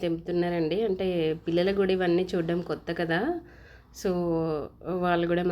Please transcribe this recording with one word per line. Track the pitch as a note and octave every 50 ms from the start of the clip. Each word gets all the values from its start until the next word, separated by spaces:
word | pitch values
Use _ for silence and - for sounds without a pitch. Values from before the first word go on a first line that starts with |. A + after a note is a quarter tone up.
తెంపుతున్నారండి. | F3 E3+ E3 E3 E3+ F3 F3 F3 F3 F3 F3 E3+ D#3+ D#3 E3 G3+ A3+ G#3
అంటే | F#3+ F#3 F#3+ F#3 F3+ E3+ D#3+ D#3 D#3 D#3+ -
పిల్లలకు | E3+ E3 E3+ F3 G3 G3 G3
కూడా | G3 F#3 F#3+
ఇవన్నీ | F#3 F#3 F3 E3+ F3+ F#3 F3+ -
చూడడం | F3+ E3 E3 E3+ F3+ E3+
కొత్త | - D#3 D3+ - - E3 E3+
కదా. | F3 E3 E3 F3 A3+ D#4 F4 E4+ - - - - - - - - - - - -
So, | - G3 F3+ F3 F3 E3+ E3 E3 E3 E3 D#3 D3+ C3 - - - - D3+ F3+ F3+
వాళ్ళు | F3+ F3 F3 E3+ E3+
కూడా | E3+ F3 F3 F3+ F3+